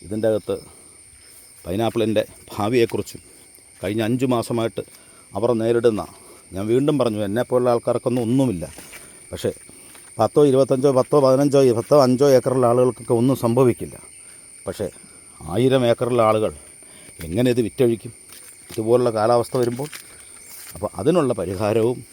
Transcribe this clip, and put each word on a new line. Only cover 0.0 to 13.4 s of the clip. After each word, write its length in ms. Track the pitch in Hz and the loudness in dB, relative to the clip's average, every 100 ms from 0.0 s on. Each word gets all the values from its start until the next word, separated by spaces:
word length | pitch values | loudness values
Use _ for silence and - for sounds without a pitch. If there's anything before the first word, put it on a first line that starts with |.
ഇതിൻ്റെ 220 | 101 107 110 | -10 -2 0
അകത്ത് 260 | 107 - 90 82 - - _ _ - - - - - | 0 -4 -8 -10 -20 -20 _ _ -20 -20 -20 -20 -18
പൈനാപ്പിളിൻ്റെ 580 | 85 95 113 117 110 104 - - - | -8 -4 -4 -2 -2 -2 -4 -12 -14
ഭാവിയെക്കുറിച്ചും 720 | - 104 123 113 104 - - - - - _ _ _ | -6 -2 0 0 -2 -8 -16 -20 -20 -20 _ _ _
കഴിഞ്ഞ 220 | 92 107 110 | -6 -4 -2
അഞ്ച് 180 | 123 131 | -2 0
മാസമായിട്ട് 480 | 120 110 117 113 - - - - - _ 101 | -2 -2 -4 -4 -6 -14 -18 -20 -20 _ -4
അവർ 120 | 117 113 | -2 0
നേരിടുന്ന, 420 | 113 120 117 104 80 - - - _ | 0 2 2 0 -8 -16 -20 -20 _
ഞാൻ 100 | 92 104 | -8 -2
വീണ്ടും 240 | 123 143 147 | 0 2 0
പറഞ്ഞു, 200 | 120 104 101 | 0 -2 -4
എന്നെപ്പോലുള്ള 400 | 107 120 123 123 | -4 0 0 2
ആൾക്കാർക്കൊന്നും 500 | 120 - 117 131 127 113 | 0 -2 -2 -2 -2 0
ഒന്നുമില്ല, 380 | 131 131 90 78 - - - - - - | 0 0 -2 -10 -16 -20 -20 -20 -20 -16
പക്ഷേ 200 | 95 104 - - - - - - - | -6 -6 -8 -20 -20 -20 -20 -20 -2
പത്തോ 240 | 110 156 147 | 0 4 4
ഇരുപത്തഞ്ചോ, 400 | 131 131 135 143 127 | 4 2 2 2 2
പത്തോ 180 | 123 147 131 | 2 2 4
പതിനഞ്ചോ, 340 | 131 143 139 135 113 | 2 2 4 4 2
പത്തോ 160 | - 147 127 | 2 4 4
അഞ്ചോ 200 | 123 143 131 | 4 4 4
ഏക്കറുള്ള 300 | 127 127 123 | 2 0 2
ആളുകൾക്കൊക്കെ 440 | 123 127 - 113 120 | 2 0 -2 -2 0
ഒന്നും 160 | 127 127 | 2 0